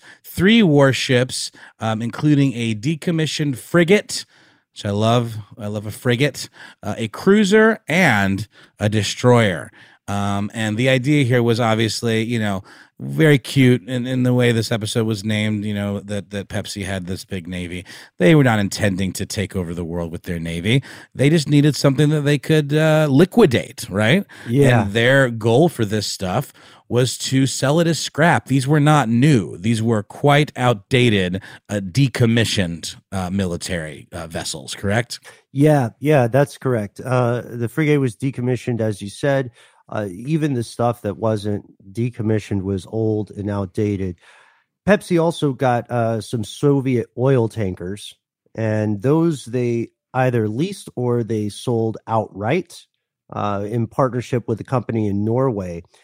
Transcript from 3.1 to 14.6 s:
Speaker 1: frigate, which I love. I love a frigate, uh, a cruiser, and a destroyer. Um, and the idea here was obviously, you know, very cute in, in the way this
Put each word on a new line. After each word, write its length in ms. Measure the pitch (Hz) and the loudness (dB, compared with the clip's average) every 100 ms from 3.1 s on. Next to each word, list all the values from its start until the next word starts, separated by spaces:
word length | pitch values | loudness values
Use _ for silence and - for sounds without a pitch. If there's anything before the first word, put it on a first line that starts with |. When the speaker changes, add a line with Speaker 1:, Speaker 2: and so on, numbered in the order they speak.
| 165 156 - 151 120 | -2 -2 -2 -4 -6
Speaker 1:
frigate, 680 | - 170 165 202 - - - _ _ _ _ | 0 2 4 4 2 -10 -12 _ _ _ _
which 120 | - 107 | -10 -4
I 60 | |
love. 460 | 101 107 120 117 110 104 - | 0 2 2 0 -8 -16 -12
I 100 | 104 | -8
love 180 | 104 107 | -8 -8
a 60 | |
frigate, 580 | 104 127 120 143 - - - - - | -6 -2 0 0 -2 -14 -16 -20 -14
uh, 120 | 101 101 | -10 -6
a 100 | 107 | -8
cruiser, 720 | - - 208 202 214 220 220 - | -2 4 4 6 6 4 2 -2
and 600 | 175 175 107 98 98 107 _ - _ | 2 4 4 2 0 -4 _ -20 _
a 100 | 104 | -2
destroyer. 800 | 107 101 - 123 120 110 82 57 - - _ - | 0 -2 0 4 6 4 0 -6 -18 -20 _ -8
Um, 400 | 101 101 101 101 | -4 -2 -4 -4
and 240 | 113 110 107 | -4 -4 0
the 100 | 131 | 2
idea 380 | 131 127 151 127 | 2 2 2 4
here 180 | 127 | 2
was 160 | 117 113 | 2 2
obviously, 640 | 117 110 113 - 120 113 | 2 2 0 -2 -2 -2
you 160 | 113 120 | -2 -2
know, 240 | 107 98 - - - _ | -2 -4 -8 -20 -20 _
very 400 | 135 139 156 147 | -10 2 4 4
cute 500 | - 139 127 123 - | 4 4 6 6 2
in, 180 | 127 123 | -6 -4
in 160 | 131 | 0
the 100 | 127 | 2
way 200 | 123 123 | 4 4
this 180 | 117 | 2